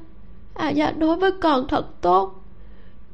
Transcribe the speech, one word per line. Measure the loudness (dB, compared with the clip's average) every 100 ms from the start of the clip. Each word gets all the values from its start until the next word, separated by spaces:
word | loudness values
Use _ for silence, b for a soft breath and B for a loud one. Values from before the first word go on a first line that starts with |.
| -10 -14 -12 -12 -12
A | -4 0
gia | 2 2
đối | 2 2 4
với | 2 2
con | 2 2 2
thật | 0 -2 0
tốt. | 4 4 4 -4 -12 b b b b b -12